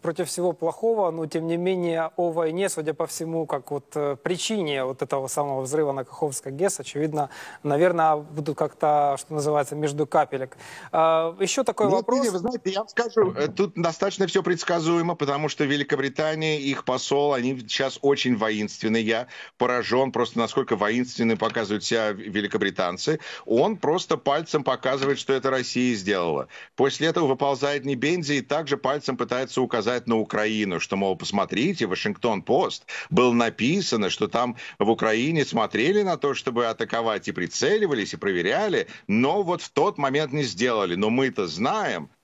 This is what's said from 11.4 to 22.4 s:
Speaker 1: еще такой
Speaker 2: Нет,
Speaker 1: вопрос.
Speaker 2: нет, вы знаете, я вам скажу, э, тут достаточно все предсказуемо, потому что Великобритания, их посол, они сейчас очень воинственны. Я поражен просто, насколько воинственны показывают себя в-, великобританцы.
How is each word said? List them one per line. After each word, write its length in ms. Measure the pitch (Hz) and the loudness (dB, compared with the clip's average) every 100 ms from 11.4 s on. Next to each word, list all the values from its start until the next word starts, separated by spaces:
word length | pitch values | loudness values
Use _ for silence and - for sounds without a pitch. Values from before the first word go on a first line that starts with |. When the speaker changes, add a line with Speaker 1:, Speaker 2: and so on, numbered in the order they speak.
Speaker 1:
еще 240 | 190 - 254 | -2 0 0
такой 220 | - 208 | 2 2
Speaker 2:
Нет, 80 | 190 | 2
Speaker 1:
вопрос. 280 | - 262 | 2 2
Speaker 2:
нет, 80 | 247 | 2
вы 80 | 185 | 0
знаете, 300 | 214 240 185 | -2 -4 -2
я 80 | 196 | -4
вам 80 | 220 | -4
скажу, 460 | - 233 226 190 | -4 0 2 2
э, 160 | - 147 | 2 -4
тут 240 | 190 202 - | 0 -2 0
достаточно 500 | 170 160 196 - 190 | -2 0 -2 0 0
все 160 | 196 | 0
предсказуемо, 760 | 180 170 - 170 156 170 170 170 | 0 -2 0 0 2 2 2 0
потому 340 | 143 143 151 | 0 0 -2
что 160 | - 147 | 0 0
Великобритания, 920 | 143 143 143 139 - 156 156 156 151 | 0 0 0 0 0 -2 0 -2 -2
их 280 | 139 131 - | -2 -4 -2
посол, 480 | 127 - 139 147 | -2 0 2 2
они 260 | 135 123 131 | 2 0 -4
сейчас 400 | 107 - 135 - | -6 -2 -2 0
очень 360 | 139 139 127 113 | 2 2 2 2
воинственны. 580 | 110 107 104 - 110 113 | 2 0 -4 -4 0 0
Я 320 | 110 113 - - - _ | 2 0 -2 -12 -18 _
поражен 560 | 123 123 107 120 135 | 0 2 2 2 2
просто, 260 | 120 117 117 | 0 -2 0
насколько 380 | 113 - 131 107 | 0 0 0 0
воинственны 580 | 104 120 123 - 117 110 | 2 0 -2 0 0 2
показывают 480 | 110 117 101 104 | 0 -2 -2 -2
себя 300 | - 117 107 | 0 0 0
в-, 20 | 98 | -2
великобританцы. 1040 | 104 98 | -4 -4